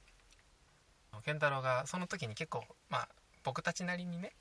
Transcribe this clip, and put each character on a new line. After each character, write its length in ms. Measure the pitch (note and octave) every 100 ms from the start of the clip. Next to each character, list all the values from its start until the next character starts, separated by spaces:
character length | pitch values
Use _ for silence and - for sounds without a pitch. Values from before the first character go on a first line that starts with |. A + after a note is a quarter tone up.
| - - - - - - - - - - - G#2+
健 100 | -
太 160 | D3+ D3
郎 100 | C3+
が 260 | C3 B2+ C3+
そ 120 | F3+
の 80 | F3
時 200 | G3 B2
に 60 |
結 160 | G#2 D#3+
構、 140 | B2+ A2+ - -
ま 120 | B2+
あ、 80 | - - - -
僕 200 | - C3
た 100 | F3
ち 120 | -
な 120 | F3+ F3+
り 80 | F3+
に 120 | E3+
ね、 140 | F#3+ -